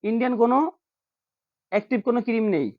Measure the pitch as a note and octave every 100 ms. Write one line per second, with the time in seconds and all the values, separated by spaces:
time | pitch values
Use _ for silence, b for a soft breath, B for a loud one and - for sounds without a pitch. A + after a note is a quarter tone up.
0 | G#3 A3+ B3+ A#3+ A#3 B3+ D#4+ - _ _
1 | _ _ _ _ _ _ _ G3+ G3+ B3
2 | B3 A#3+ A#3+ A3+ G#3+ E3+ C#3